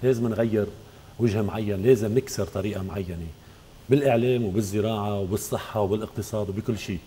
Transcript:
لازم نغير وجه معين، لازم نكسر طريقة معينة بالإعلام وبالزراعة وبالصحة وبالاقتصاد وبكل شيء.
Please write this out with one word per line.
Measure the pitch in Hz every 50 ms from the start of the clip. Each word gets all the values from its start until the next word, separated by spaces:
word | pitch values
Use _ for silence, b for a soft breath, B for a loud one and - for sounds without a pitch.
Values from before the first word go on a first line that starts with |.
| -
لازم | 127 131 113 120 117
نغير | 110 98 117 113 107 107 104 98 - - B B B B B B B B
وجه | 117 120 98 107 107
معين، | 101 - 110 110 104 101 95 95
لازم | 120 131 110 104 110 107
نكسر | 123 - - - - 101
طريقة | 92 - 101 95 104 101 95 95
معينة | 95 95 101 95 85 87 82 85 82 80 B B B B B B B B B - -
بالإعلام | 123 143 143 135 123 117 117 123 127 123 117
وبالزراعة | 104 90 104 110 98 95 107 101 110 113 104 101 104 104 101
وبالصحة | 98 92 95 101 - - - 117 - - - 110
وبالاقتصاد | 104 92 98 107 107 104 - - 104 - - 107 104 95
وبكل | 95 101 113 - 117 98
شيء. | - - 101 82 -